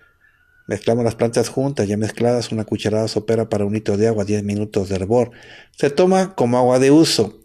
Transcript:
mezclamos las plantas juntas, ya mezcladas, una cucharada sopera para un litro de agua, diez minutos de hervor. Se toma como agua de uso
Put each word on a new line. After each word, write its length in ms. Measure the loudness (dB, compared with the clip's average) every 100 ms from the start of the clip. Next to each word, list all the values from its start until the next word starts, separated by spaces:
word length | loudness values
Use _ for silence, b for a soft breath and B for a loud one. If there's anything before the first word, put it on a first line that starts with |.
| b b b b b b -8
mezclamos 360 | -6 -2 0
las 120 | 0
plantas 340 | -2 -2 0 -2
juntas, 400 | -2 -4 -2 -2
ya 80 | -2
mezcladas, 560 | -4 -2 0 0 -2
una 120 | -6
cucharada 440 | -4 -4 -2 -2 -2
sopera 400 | -4 -2 -2 0
para 160 | -2
un 80 | -2
litro 240 | -4 -2 0
de 100 | 0
agua, 200 | 0 -2
diez 160 | -2
minutos 480 | -2 -4 -2 -4 -2
de 60 | -4
hervor. 340 | 0 0 0 B B B B B
Se 100 | -2
toma 460 | 2 2 4 0
como 240 | 0 0 2
agua 200 | 2 4
de 100 | 6
uso 500 | 6 6 2 -2 -4